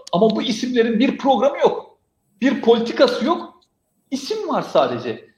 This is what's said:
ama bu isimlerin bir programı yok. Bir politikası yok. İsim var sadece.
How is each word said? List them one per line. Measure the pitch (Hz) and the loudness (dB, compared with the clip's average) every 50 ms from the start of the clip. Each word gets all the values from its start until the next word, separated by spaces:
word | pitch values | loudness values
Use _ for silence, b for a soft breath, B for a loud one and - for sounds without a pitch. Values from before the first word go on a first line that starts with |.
| - - | -8 -4
ama | - 190 226 220 | 0 2 2 2
bu | 202 - | 2 0
isimlerin | - 262 - - 247 254 254 233 226 240 226 214 | -2 -4 -4 -4 -4 -2 0 0 2 2 2 2
bir | 262 285 - - | 2 0 0 0
programı | - 269 262 226 247 277 - - | 0 0 2 2 2 0 2 2
yok. | 285 208 - - - - _ _ _ _ _ _ _ _ _ _ | 0 0 0 -2 -8 -14 _ _ _ _ _ _ _ _ _ _
Bir | 233 277 233 - | 0 0 0 2
politikası | - 226 240 226 226 - - - 277 - - - 220 | 4 4 4 4 2 -2 2 2 2 2 2 0 0
yok. | 302 359 339 - - - _ _ _ _ _ _ _ _ _ _ _ | -2 -2 -2 -4 -12 -18 _ _ _ _ _ _ _ _ _ _ _
İsim | 269 254 - - 440 440 403 320 | -10 -10 -6 -6 -6 -6 -4 -4
var | 254 185 | -4 -4
sadece. | - - - 160 135 120 123 113 - 120 107 - - - _ | -4 0 2 2 2 2 -2 -6 -6 -8 -10 -10 -14 -20 _